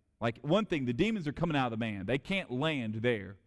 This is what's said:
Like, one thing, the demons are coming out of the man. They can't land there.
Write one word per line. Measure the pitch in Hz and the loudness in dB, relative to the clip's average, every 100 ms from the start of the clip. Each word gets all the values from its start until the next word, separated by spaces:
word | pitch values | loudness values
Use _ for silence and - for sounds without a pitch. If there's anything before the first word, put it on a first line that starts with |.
| _ _ | _ _
Like, | 113 113 | -4 -2
one | 147 190 | 2 2
thing, | 220 160 | 2 0
the | 127 | 0
demons | 123 208 220 151 | 2 2 2 -4
are | |
coming | 127 170 147 | -2 0 2
out | 127 | 0
of | 113 | 0
the | |
man. | 113 101 95 | -2 -2 -2
They | 135 | -2
can't | - 190 - | -2 -4 -2
land | 127 156 147 113 | -2 0 0 -2
there. | 110 120 113 95 95 | 0 0 0 -4 -14